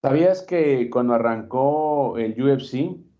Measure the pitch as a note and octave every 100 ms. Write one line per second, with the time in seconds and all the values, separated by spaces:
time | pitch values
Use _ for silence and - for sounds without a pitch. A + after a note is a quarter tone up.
0 | C#3 C#3+ F3 F#3 - F3 D3+ C3 A#2+ B2
1 | B2 A#2 A#2 A2+ G#2 B2+ C#3 D3+ D3+ D3
2 | B2+ G#2 A2+ A2+ C3+ C3 - C3 F3+ -
3 | -